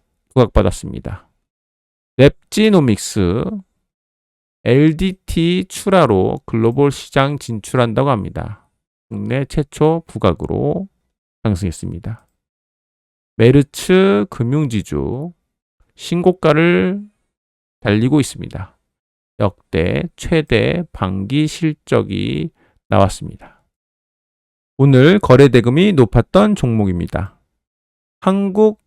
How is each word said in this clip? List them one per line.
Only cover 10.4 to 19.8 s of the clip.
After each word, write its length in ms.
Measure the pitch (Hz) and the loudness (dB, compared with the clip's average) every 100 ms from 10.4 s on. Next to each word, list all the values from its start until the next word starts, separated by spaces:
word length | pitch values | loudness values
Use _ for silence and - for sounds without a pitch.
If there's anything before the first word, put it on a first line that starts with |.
| - 90 135 151 196 _ _ _ _ _ | -4 -4 -4 -4 -8 _ _ _ _ _
상승했습니다. 840 | 113 92 95 - 92 85 98 113 _ _ _ _ _ _ _ _ _ _ _ - | -4 -4 -4 -8 -12 -12 -12 -14 _ _ _ _ _ _ _ _ _ _ _ 2
메르츠 880 | 113 135 139 - - 185 190 202 202 | 4 4 2 -4 0 2 2 0 -2
금융지주 1000 | - 117 143 147 110 82 73 69 120 165 - _ _ _ _ _ _ | -4 -4 -2 -2 -4 -4 -6 -6 -6 -10 -16 _ _ _ _ _ _
신고가를 1040 | - 175 180 180 160 151 170 180 185 202 208 _ _ _ _ _ _ _ | -6 0 0 2 0 2 2 2 0 -4 -10 _ _ _ _ _ _ _
달리고 400 | - 104 123 151 | -2 0 2 0
있습니다. 580 | 127 - - - 98 _ _ _ _ _ _ _ | 0 -6 -14 -12 -14 _ _ _ _ _ _ _
역대 640 | 104 - _ - | -6 -6 _ -4